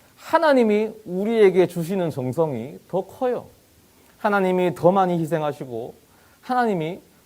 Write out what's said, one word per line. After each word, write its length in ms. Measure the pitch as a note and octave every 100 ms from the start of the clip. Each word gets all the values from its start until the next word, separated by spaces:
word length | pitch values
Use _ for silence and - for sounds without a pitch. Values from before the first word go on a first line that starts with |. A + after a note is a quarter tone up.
| _ _
하나님이 760 | - D#4+ D#4+ C4+ A3 G#3 A3 -
우리에게 600 | - F3+ G#3 A3+ G3 F3+ F3
주시는 440 | E3+ E3 G3 E3+
정성이 680 | C3+ B2+ B2+ D#3+ A#2+ B2+ F#3 -
더 140 | F3+
커요. 440 | F#3+ - B3+ G#3+ - _ _ _ _ _ _ _
하나님이 560 | G#3+ G3+ F#3 F3+ F3+
더 180 | F3 E3
많이 260 | G3 F3+ F3
희생하시고 760 | D#3 D#3 D3+ C#3+ C3 A2+ C3 - _ _ _ _
하나님이 600 | - B3 A#3+ F#3 D#3 F#3+ - _